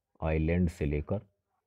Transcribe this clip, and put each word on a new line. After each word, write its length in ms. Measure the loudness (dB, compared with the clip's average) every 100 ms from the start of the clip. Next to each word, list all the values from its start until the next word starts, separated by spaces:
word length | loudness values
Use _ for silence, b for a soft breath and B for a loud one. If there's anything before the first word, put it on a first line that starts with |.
| _ -6
आइलैंड 480 | -2 0 2 2 2
से 160 | 0
लेकर 340 | -2 -2 -2 -4 -6 _ _ _